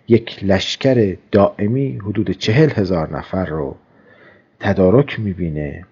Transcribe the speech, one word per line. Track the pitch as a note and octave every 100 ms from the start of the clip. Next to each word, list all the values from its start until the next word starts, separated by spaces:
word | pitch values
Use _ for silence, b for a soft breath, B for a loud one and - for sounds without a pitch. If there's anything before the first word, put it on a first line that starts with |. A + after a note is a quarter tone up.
| -
یک | A2+ A2+ -
لشکر | G2 F#2+ - - C3+ B2 G#2 F2 _
دائمی | G2+ G2 - G#2 B2+ C3+ B2
حدود | G#2 G#2 G2+
چهل | F2+ - A2+ D#3
هزار | - F#2 F2+ D#2 C#2+
نفر | - F#2+
رو | E3+ D#2 - C2 _ b b b b b b _
تدارک | G#2 F#2+ F#2 A#2 C#3+ -
می‌بینه | G#2+ F2 F2 D2+ D2 E2 F2+